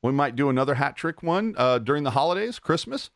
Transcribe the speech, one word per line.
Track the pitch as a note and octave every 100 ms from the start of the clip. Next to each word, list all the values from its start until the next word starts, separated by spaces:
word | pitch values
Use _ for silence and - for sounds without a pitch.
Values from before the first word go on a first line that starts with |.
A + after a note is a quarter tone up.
we | A#2+
might | C#3 C#3+ A#2+
do | C#3
another | C3 C3+ C3
hat | C#3+ -
trick | E3 D#3+
one, | E3+ F3 A3 -
uh, | B2+ B2
during | A2+ D3
the | C#3+
holidays, | C3 D3+ F3+ G#3+ A#3+
Christmas. | - E3 - C4+ -